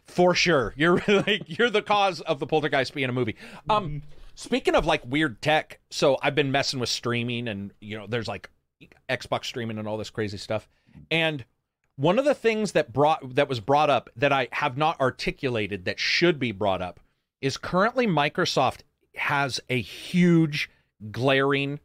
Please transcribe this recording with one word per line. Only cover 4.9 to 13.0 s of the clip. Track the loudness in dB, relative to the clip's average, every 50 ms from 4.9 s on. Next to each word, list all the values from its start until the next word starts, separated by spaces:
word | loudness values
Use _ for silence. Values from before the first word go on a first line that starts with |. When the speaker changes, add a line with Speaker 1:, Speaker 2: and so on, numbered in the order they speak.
| 0 0 -2
Speaker 1:
weird | -4 -2 0 0 -2 -2 -2
tech, | 0 0 2 2 0 -2 -10 -20 _ _
so | -4 2 2 4 4 2 0
I've | 0 0
been | 0 0 0
messing | 0 -2 -2 -2 -4 -4
with | -4 -4
streaming, | -4 -4 -4 -2 -2 -2 -2 -4 -4 -6 -6 -6
and, | -8 -8 -10 -12 -14 _
you | -14 -12 -12 -12
know, | -8 -6
there's, | -6 -6 -4 -6
like, | -8 -10 -12 -18 _ _ _ _ _ _ -20 -20 _ _ _ -6
Xbox | -6 -6 -6 -4 -6 -6 -6
streaming | -6 -8 -8 -6 -6 -6 -8
and | -6 -6
all | -6 -6
this | -8 -8
crazy | -6 -6 -6 -6 -6 -8
stuff, | -8 -6 -6 -6 -6 _ _ _ _ _ -20 -18 -8 -4
and | -2 0 0 0 -2 -4 -10 -14 _ _ _ _ _ _ _ _ _ 0
one | 2 2 4 4
of | 4
the | 2 2
things | 2 2 0 0 0 0 0 0
that | 0 0 0
brought, | 2 2